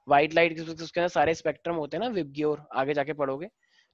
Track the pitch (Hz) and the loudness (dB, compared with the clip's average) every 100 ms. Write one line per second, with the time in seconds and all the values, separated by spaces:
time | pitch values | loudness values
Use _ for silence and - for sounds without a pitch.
0 | - 143 156 160 170 160 160 160 160 175 | 4 4 6 4 4 2 -10 -10 -6 -2
1 | 175 170 151 165 160 143 170 170 143 151 | 0 2 2 2 -2 -4 -4 -4 -4 -6
2 | 240 208 147 139 151 147 - - 135 147 | -4 -4 -6 -2 -2 -2 -4 -4 0 0
3 | 139 147 139 135 190 _ _ _ _ | -2 -2 -4 -4 -10 _ _ _ _